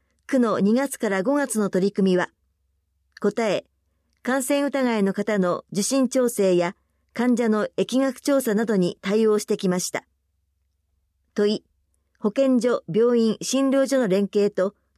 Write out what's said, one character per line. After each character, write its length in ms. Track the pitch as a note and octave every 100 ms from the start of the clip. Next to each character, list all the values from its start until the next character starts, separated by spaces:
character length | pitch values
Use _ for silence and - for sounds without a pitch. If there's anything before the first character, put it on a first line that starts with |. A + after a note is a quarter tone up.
| _ _ -
区 120 | C4+
の 200 | A3+ D#3
二 160 | G3
月 240 | A#3+ C#4 -
か 100 | A3
ら 140 | G3
五 120 | G3
月 240 | C#4+ C#4 G#3+
の 120 | G3
取 160 | F#3 G3
り 60 |
組 200 | G3+ F#3+
み 40 | F3+
は。 140 | E3+ _ _ _ _ _ _ _ _ -
答 300 | G3+ A#3+ A3
え、 160 | D#3+ - _ _ _ _ _
感 200 | - C4+
染 220 | B3+ C#4+
疑 340 | C#4+ C#4 B3+ A3
い 40 |
の 100 | G3
方 260 | F#3+ G#3 G#3
の 260 | F3+ E3 -
受 100 | F3
診 260 | G3 C4+ B3
調 200 | C4 B3
整 280 | A3+ F#3+ F3
や 200 | E3+ - _ _ _
患 220 | - B3 A#3
者 120 | A#3
の 200 | G#3+ - -
疫 240 | F#3+ B3
学 200 | C4+ B3+
調 200 | D4 C#4
査 140 | B3+
な 120 | G#3 A3+
ど 100 | G3+
に 220 | F3 -
対 260 | G3 G#3+ A3
応 120 | G#3
し 60 |
て 120 | - G3+
き 120 | F#3+
ま 100 | F3+
し 120 | -
た。 140 | - _ _ _ _ _ _ _ _ _ _ _ _ _
問 180 | - G#3
い、 120 | G#3+ _ _ _ _ _ _
保 140 | G#3+
健 280 | C4+ C4+ B3+
所、 240 | A#3+ A3+ -
病 260 | F#3 A#3+ A#3+
院、 180 | A3+ -
診 300 | - C4 C4+
療 160 | C#4 C4+
所 120 | C4+
の 100 | A3
連 200 | F#3+ G3+
携 180 | G#3 G3+
と 240 | G3 F#3+ - _